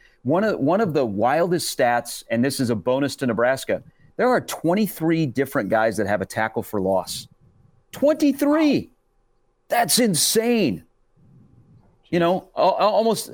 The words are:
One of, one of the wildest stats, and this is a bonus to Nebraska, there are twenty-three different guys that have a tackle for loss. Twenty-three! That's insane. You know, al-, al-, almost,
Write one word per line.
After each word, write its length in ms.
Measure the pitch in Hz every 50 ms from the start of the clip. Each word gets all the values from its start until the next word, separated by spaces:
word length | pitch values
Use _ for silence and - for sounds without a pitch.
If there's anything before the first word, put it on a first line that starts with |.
| _ _ _ _
One 220 | - 123 156 185 220
of, 160 | 214 170 -
one 220 | 135 143 175 208
of 120 | 226 175 143
the 120 | 151 131
wildest 720 | 113 98 101 110 127 143 165 175 175 180 165 - - -
stats, 480 | - 127 120 120 120 120 - - - - -
and 140 | 117 117 123
this 160 | 139 131 -
is 100 | 135 113
a 60 | 120
bonus 400 | 104 - 123 127 135 143 143 - -
to 80 | 135
Nebraska, 560 | 123 110 104 117 127 135 131 - - 98 78 - - _ _ - - - -
there 120 | 208 254
are 120 | 247 196
twenty-three 840 | 120 - - - - 160 180 214 220 180 - - 160 165 165 165 160
different 440 | 135 107 135 139 131 - 139 104 92
guys 280 | 107 110 110 113 101 104
that 80 | 104
have 160 | 95 104 98
a 40 | 95
tackle 360 | - - 113 110 110 - 120
for 180 | 104 - - 101
loss. 480 | 92 95 95 92 87 - - - - - _ _ _ _ _ _ _ _ _ _ _ _
Twenty-three! 1000 | - - 262 294 311 302 302 285 277 285 294 285 294 320 311 294 247 127 - - _ _ _ _ _ _ _ _ _ _ _ _ _ _ _ -
That's 300 | 233 240 233 170 - 214
insane. 840 | 254 214 175 143 - - - 220 220 240 240 226 190 127 92 80 - _ _ _ _ _ _ _ _ _ - - - _ _ - - _ - - _ _ _ _ _ -
You 100 | 156 175
know, 280 | 170 175 190 180 - - -
al-, 220 | - - 185 185 -
al-, 100 | 175 214 214
almost, 380 | 196 226 226 208 - - -